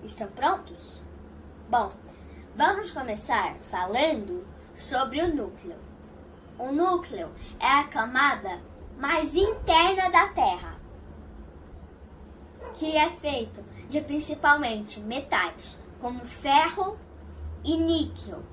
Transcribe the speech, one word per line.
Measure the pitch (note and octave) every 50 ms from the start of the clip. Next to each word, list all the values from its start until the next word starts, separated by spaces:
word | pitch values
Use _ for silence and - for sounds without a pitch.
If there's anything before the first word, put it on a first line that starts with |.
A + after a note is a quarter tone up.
| -
Estão | - - - G#3+ G3
prontos? | - - - D#4 F#4+ F#4 - - - - - - - - - - - - - - - - - - - - - -
Bom, | - A#3+ A3 G3 - - - - - - - - - - - - -
vamos | G#3+ C#4+ E4+ G4 G4 G#4 F4
começar | - D4+ C4 B3 G#3+ G#3 - - B3 - - E3+ - - - -
falando | - F#3 F#3 F#3 G3+ B3 C#4+ D#4+ D#4 A3+ G3+ - F4 F4+ F#4 - - - - - -
sobre | - - - C#4 B3 C4+ A#3 A#3 D4
o | E4 F4+ D#4
núcleo. | C#4+ A3 F3+ - - - F3+ E3 D#3 D3+ - - - - - - - - - - - - - - -
O | B3+ C4
núcleo | C#4 D4 E4+ F#4 F#4 F4 E4+ - - F#3+ E3 D#3 - - - - - -
é | - A#3+
a | C4+ C#4+ C#4+ -
camada | - B3+ A3 A#3 B3+ B3+ C#4 C#4+ C4 G#3+ - - F3 E3+ - - - - - - - -
mais | C4 C#4 E4 D#4+ D#4 C#4+ -
interna | E4 G4 G#4+ A4 - - - E4 E4 E4+ F#4 G4 F#4+ F#4 F4+
da | F4+ E4+ F4+ G4
Terra, | - - C4+ G3+ F3+ F3 - E4+ - - - - - - - - - - - - - - - - - - - - - - - - - - - - - - - - - - - - - - - - -
que | - D#4 D#4 D#4
é | D#4 D4+ E4+
feito | - - - D4 C#4+ B3 A3+ G#3+ - - - - - - - -
de | C4 D4
principalmente | C#4+ - C#4+ D4+ D4 - D4+ D4+ - D4 D4 D4 D4 A#3+ A3+ G#3+ G#3 - - G#3+
metais, | G#3 G#3+ A#3 C4+ C#4 - - G#3+ F3+ E3+ - - - - - - - - - -
como | E4+ E4+ B3 B3 -
ferro | - - - - C#4 C#4 C#4+ D#4+ E4 - - F#4+ F#4+ G#4+ - - - - - - - - - - - - - -
e | C#4 E4 D#4+
níquel. | E4 E4 E4 D#4+ D4+ - - - - G#3+ F3+ D#3+ - -